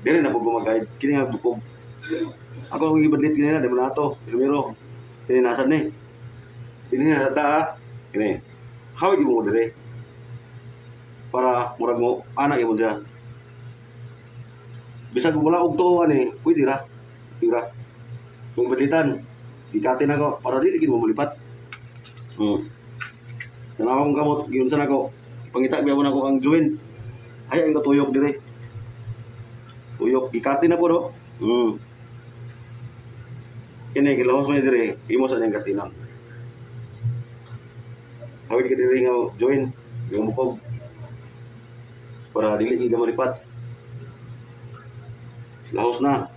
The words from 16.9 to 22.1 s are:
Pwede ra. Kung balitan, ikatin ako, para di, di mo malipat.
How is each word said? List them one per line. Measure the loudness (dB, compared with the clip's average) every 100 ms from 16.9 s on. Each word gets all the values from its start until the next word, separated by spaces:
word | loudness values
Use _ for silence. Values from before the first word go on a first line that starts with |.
| -18 -20 -20 -20 0
Pwede | 2
ra. | 2 -2 -12 -18 -18 -16 -16 -16 -20 -10
Kung | -2 0
balitan, | 2 4 4 2 -2 -8 -20 -20 -20 -6
ikatin | -2 0 2 2
ako, | 2 0 -2
para | -2 2
di, | 2 2
di | 2
mo | 2
malipat. | 2 2 -2 -4 -18 -20 -18 -18 -18 -20 -20